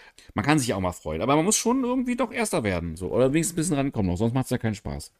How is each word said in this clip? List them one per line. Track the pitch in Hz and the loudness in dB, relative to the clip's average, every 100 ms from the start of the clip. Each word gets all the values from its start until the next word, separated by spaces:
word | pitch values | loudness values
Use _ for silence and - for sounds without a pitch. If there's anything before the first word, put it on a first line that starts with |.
| - - - | -20 -20 -8
Man | - | -2
kann | 104 151 | 2 2
sich | 120 | 2
ja | 98 | 0
auch | |
mal | 92 | -2
freuen. | 85 80 80 | -4 -4 -2
Aber | 113 147 | 2 2
man | |
muss | 175 214 | 4 2
schon | 226 262 | 2 0
irgendwie | 240 262 247 247 | 0 -2 -2 -2
doch | 247 | -2
Erster | 254 214 180 | -2 -2 0
werden, | 107 87 85 80 | 0 -2 -4 -6
so. | 92 | -2
Oder | 98 131 | 2 4
wenigstens | 151 156 | 4 0
ein | - | -2
bisschen | 92 139 | 0 0
rankommen | 139 120 95 | 0 0 0
noch, | 90 | 2
sonst | 113 | 2
macht's | 131 127 | 0 0
ja | 127 | -2
keinen | 113 101 | -2 -4
Spaß, | - 71 - _ | -6 -10 -10 _